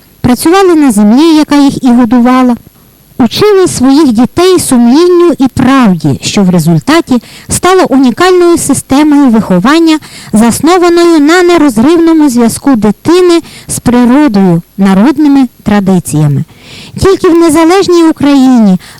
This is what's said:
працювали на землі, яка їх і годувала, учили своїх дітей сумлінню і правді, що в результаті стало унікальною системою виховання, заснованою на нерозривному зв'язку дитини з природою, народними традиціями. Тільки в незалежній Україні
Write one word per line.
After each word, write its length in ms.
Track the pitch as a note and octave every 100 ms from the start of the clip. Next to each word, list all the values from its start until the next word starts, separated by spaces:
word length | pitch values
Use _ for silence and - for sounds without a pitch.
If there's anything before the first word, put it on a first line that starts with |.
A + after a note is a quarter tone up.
| _ _
працювали 540 | A#3+ B3 E4 F#4+ F#4 D#4+
на 160 | C#4
землі, 440 | G3+ G#3 B3 E4 D#4
яка 200 | D4 C#4+
їх 280 | C#4 -
і 40 | B3+
годувала, 680 | A#3+ A#3 B3 A#3+ C4 B3+ A#3+ - _ _ _ _ -
учили 500 | B3 - G#4 F#4+ F4+
своїх 440 | - B3+ C#4 D4
дітей 480 | G#3+ B3+ - F#4 F4+
сумлінню 760 | - B3 A#3 C#4 F4+ F4 F4 B3+
і 80 | C4+
правді, 720 | - C4 C4+ A3+ F3 D3 -
що 220 | - G#3+
в 60 | F#3
результаті 720 | F3 D#3 D#3+ - E4 - A#3+ - - -
стало 360 | - F4+ F#4+ D4
унікальною 680 | C4+ B3+ - F#4 F4+ F4 E4
системою 720 | - C4 - C4+ D4+ C#4+ C4+
виховання, 720 | A3 - F3+ A3 E4 D#4+ D#4 - - -
заснованою 840 | G#3+ A#3 - D4+ F4+ F4 E4+ E4+ D#4+
на 240 | C#4+ F4+
нерозривному 840 | F4+ E4+ D4 G#3+ C4+ E4+ E4 D#4+ D4
зв'язку 460 | A#3+ A#3 - C#4 A#3+
дитини 680 | G#3+ - D4+ F4+ F4+ E4+ - - -
з 120 | -
природою, 840 | A#3+ A#3+ A#3 C4+ D4 G3 F#3+ E3+ - -
народними 680 | G3 F#3+ A#3+ C#4 D4 C#4 B3 -
традиціями. 800 | - G#3 F#3+ F#3 - D3+ D3+ C3+ - - - - - -
Тільки 320 | F#4+ F#4+ F#4
в 80 | E4
незалежній 680 | E4+ D#4 E4 G4 F#4 F4
Україні 760 | D#4+ - C#4 C#4 C4 B3 G#3 F#3 -